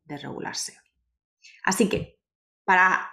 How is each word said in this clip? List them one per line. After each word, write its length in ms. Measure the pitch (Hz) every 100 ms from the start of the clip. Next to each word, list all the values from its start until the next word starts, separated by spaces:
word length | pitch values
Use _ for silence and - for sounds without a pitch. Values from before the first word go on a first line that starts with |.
desregularse. 760 | - 143 135 - - - - - _ _ _ _ _ _ - -
Así 260 | - 190 208
que, 320 | - - _ _ _ _ _
para 480 | - 185 185 - -